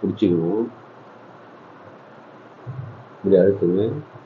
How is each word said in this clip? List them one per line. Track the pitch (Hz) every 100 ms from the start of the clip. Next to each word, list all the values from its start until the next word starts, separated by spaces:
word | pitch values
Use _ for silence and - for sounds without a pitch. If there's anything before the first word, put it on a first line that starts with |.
பிடிச்சிக்கணும். | 98 101 98 85 82 104 117 - - - - - - - - - - - - - - - - - - - - - - - - -
இப்படி | 98 95
அழுத்துங்க. | 95 98 87 92 113 147 - -